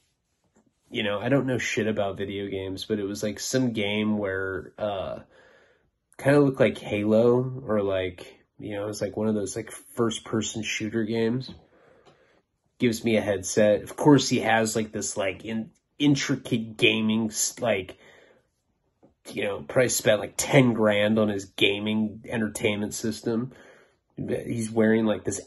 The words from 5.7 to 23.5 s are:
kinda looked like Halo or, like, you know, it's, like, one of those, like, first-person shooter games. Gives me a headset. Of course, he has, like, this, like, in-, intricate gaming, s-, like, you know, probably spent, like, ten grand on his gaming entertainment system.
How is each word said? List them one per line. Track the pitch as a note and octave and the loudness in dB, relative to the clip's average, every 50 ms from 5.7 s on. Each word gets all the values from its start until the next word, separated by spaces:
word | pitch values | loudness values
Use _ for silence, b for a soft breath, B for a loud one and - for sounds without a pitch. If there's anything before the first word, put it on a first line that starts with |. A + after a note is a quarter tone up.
| b b b b _ _ _ _ _ - | b b b b _ _ _ _ _ -2
kinda | - C#3 C#3+ D3 | 2 4 6 6
looked | C#3+ C3+ C3+ - | 6 4 4 4
like | B2 G#2 - - | 4 2 2 -2
Halo | - - G#2+ G#2 G#2 G#2+ G#2+ A2 A#2 A#2+ B2 B2+ B2+ C3 B2+ B2+ - | -6 -4 -4 -2 2 4 4 6 6 6 4 4 2 -2 -6 -8 -6
or, | G2+ G#2+ G#2 | -2 -2 0
like, | G2 G2 F#2+ F#2+ F#2 F2+ F2 - - - - _ _ _ _ - | 0 0 -2 -2 -2 -4 -6 -10 -16 -20 -20 _ _ _ _ -14
you | A2+ G#2+ G#2 | -10 -8 -8
know, | G2+ G#2 G#2+ | -6 -6 -6
it's, | G#2 - | -6 -4
like, | G#2+ F#2+ - | -6 -4 -2
one | G#2+ G#2+ | -2 0
of | A2 G#2+ | 0 0
those, | G#2+ G2 F#2+ - | 0 -2 -4 -6
like, | A#2 A2 - | -8 -10 -10
first-person | - - - - - - A#2 A2 G#2 - - - - A2 G#2+ - - A2+ | -14 -18 -20 -8 -2 0 0 0 0 -4 -6 -4 -4 -2 -2 -4 -4 -6
shooter | G#2+ - - - A2 G#2+ A2 A2+ A2 | -6 -6 -6 -6 -4 -4 -2 -2 -2
games. | G#2+ A2+ A2+ A2+ A2+ A#2+ C3 C3 - - - b b b b b b b b b b b b b b b b _ _ _ _ _ _ _ - | -2 0 0 0 0 0 -2 -4 -8 -14 -20 b b b b b b b b b b b b b b b b _ _ _ _ _ _ _ 0
Gives | B2 A#2+ A2 A2 | 0 0 0 0
me | - A#2 A2 | 0 2 2
a | G#2 | 2
headset. | G2+ G#2 G2+ F#2+ F#2 - - A2 G#2+ G#2 G#2 - | 2 0 -2 -2 -4 0 2 4 6 6 4 2
Of | - - - | 0 -4 -6
course, | - - D3 C#3+ C3 - - | 2 6 8 8 8 6 2
he | C3+ A2+ | 0 0
has, | G2 A2 A2+ A2+ A2+ G#2+ - | 2 2 2 4 2 2 0
like, | A2+ G#2+ G#2+ | -2 -4 -4
this, | - G#2 G2 - - | -4 -6 -6 -6 -4
like, | G#2+ G2 G2 F#2 F#2 - | -4 -4 -4 -4 -6 -8
in-, | A2 A2+ A2+ A2 - - _ _ _ _ - | -6 -6 -6 -6 -8 -12 _ _ _ _ 2
intricate | D3 D3 C#3+ C#3 - - C#3 - - - C3 A2+ A2 A2+ A2 | 4 4 4 4 2 -2 -4 -4 -2 -2 -2 -2 -2 -6 0
gaming, | - A#2+ A2 A2 A2 A2 A2 A2 A2+ A2+ A2 | 2 4 4 4 4 2 2 2 2 0 -2
s-, | G#2+ - - - - - | -2 -2 -4 -4 -4 -2
like, | B2+ A#2 G#2 G2 F#2 - b b b b b b b b b b b b _ _ _ _ _ _ _ _ _ _ _ _ _ _ _ - | -2 0 0 -2 -4 -8 b b b b b b b b b b b b _ _ _ _ _ _ _ _ _ _ _ _ _ _ _ -12
you | - - G#2+ | -8 -4 -4
know, | G2+ G2 - | -4 -4 -6
probably | D2 - - C3 B2 A2+ | -8 -2 0 2 2 2
spent, | - - - A#2 G#2+ G2+ | 0 0 2 2 2 2
like, | G2 F#2+ - | 0 -4 -6
ten | - - - C#3+ C#3+ C3 A#2+ A2+ | -6 0 4 6 6 6 6 4
grand | A2 G#2+ G#2+ G#2 G2+ G#2 G#2+ A2 A2 | 2 2 4 4 4 2 2 4 2
on | G#2+ G#2 | 2 2
his | G2+ G2 - | 0 -2 -6
gaming | - _ - A2 G2+ G2+ G2+ G#2 G#2+ G#2+ A2 A2 G#2+ G2+ A2+ - - | -8 _ 2 2 2 2 2 -2 -2 0 0 -2 -2 -6 -10 -10 -6
entertainment | B2 A#2 G#2+ G#2 G2+ - - A2 G#2 G2+ G#2 G#2 | -4 -4 -4 -4 -2 -2 -2 -2 0 -2 -4 -6
system. | - - - A2 G#2+ - - A#2+ A2+ A2+ B2+ C#3 | -6 -6 -6 -6 -6 -4 -4 -2 -2 -2 -4 -6